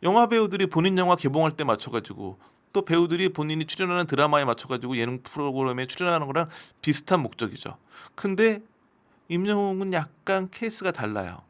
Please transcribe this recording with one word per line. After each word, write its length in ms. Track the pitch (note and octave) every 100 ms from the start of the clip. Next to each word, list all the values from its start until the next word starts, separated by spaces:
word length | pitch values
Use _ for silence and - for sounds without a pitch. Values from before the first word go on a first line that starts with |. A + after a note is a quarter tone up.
영화 240 | E3 G#3 A#3+
배우들이 400 | A3+ G#3+ F#3 F#3+
본인 300 | F3 F3+ F#3+
영화 180 | F3+ F3
개봉할 360 | D3 C#3+ D#3+
때 120 | D#3
맞춰가지고, 720 | D3 G#2+ - A#2 - F#2 G2 F#2+ - _ _
또 80 | G3+
배우들이 460 | F#3+ E3 E3+ E3+ F#3
본인이 360 | - D3+ D#3 D#3
출연하는 400 | - F#3+ F3+ E3+
드라마에 380 | C#3+ D3 D3
맞춰가지고 540 | C3+ A2+ B2 B2+ B2 B2+
예능 240 | A#2 B2+
프로그램에 640 | B2+ - C#3+ C3 C3 B2 B2+
출연하는 400 | - F3+ E3+ C#3+
거랑 220 | C#3 E3 - - _
비슷한 400 | - C#3+ - F#3
목적이죠. 560 | B2 - A2 F#2 - - _ - - -
근데 460 | G3+ F#3+ A3+ G#3 G#3+ _ _ _ _ _ _
임영웅은 640 | E3+ G3 G#3 G3+ F#3+ G3
약간 560 | F3+ D3 _ - F#3+ F#3
케이스가 400 | - A3+ A3 F#3+
달라요. 500 | E3+ A2 G#2 F2+ F2 -